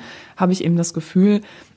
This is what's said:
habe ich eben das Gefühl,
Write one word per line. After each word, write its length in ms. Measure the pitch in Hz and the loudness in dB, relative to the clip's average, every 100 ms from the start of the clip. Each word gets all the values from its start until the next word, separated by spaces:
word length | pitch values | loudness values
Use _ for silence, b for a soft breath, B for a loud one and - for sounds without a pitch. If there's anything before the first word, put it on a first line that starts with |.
| B B B - | B B B -2
habe 160 | 180 | 0
ich 100 | 185 | 0
eben 120 | 165 170 | 0 0
das 200 | 170 170 | -2 -6
Gefühl, 460 | - 185 202 208 B B B | -2 2 2 2 B B B